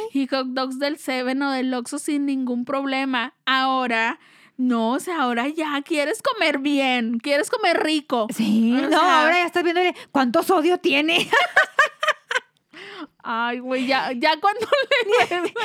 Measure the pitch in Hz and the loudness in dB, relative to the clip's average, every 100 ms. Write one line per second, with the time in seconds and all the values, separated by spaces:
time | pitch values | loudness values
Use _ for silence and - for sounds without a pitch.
0 | 440 277 262 269 262 254 262 262 285 302 | -4 -2 -2 -2 -2 -4 -4 -2 -4 -4
1 | - 254 254 269 277 262 262 254 240 285 | -4 -4 -2 -2 -2 0 -2 -4 -6 -8
2 | - 294 277 269 254 240 247 277 277 262 | -4 -2 0 -2 -2 -2 -2 -4 -2 -2
3 | 269 254 254 - - 262 262 262 254 226 | -2 -2 -4 -4 -2 0 0 0 0 0
4 | 226 330 _ _ _ - 254 233 226 262 | -2 -4 _ _ _ -2 0 2 0 -2
5 | 370 330 247 233 277 320 311 285 277 311 | -2 -2 0 0 -2 -4 -4 -4 -2 -2
6 | 285 440 - 453 320 285 277 285 269 247 | -2 -2 -4 0 0 0 0 2 2 0
7 | 226 233 294 285 - 480 381 330 311 311 | 0 -2 0 0 0 0 0 2 0 -2
8 | - 240 220 - 220 220 226 254 320 320 | -2 -2 -2 -2 2 4 4 2 2 4
9 | 359 320 302 349 349 349 349 339 359 - | 6 6 4 2 2 0 0 2 0 -2
10 | - 285 254 320 349 370 311 349 285 277 | -2 0 2 2 2 2 2 2 2 2
11 | 311 349 - 480 698 587 - - 605 - | 2 0 2 2 2 0 0 2 0 0
12 | 622 - - 508 - _ _ 320 392 403 | -4 -4 -6 -6 -6 _ _ -20 -18 -16
13 | 294 _ - 226 240 247 254 262 254 262 | -16 _ -6 -4 -2 -4 -4 -2 0 0
14 | - 247 311 311 392 415 440 571 523 554 | -2 0 0 2 0 0 0 0 2 0
15 | 403 466 - 359 339 466 | 4 2 2 0 -4 -4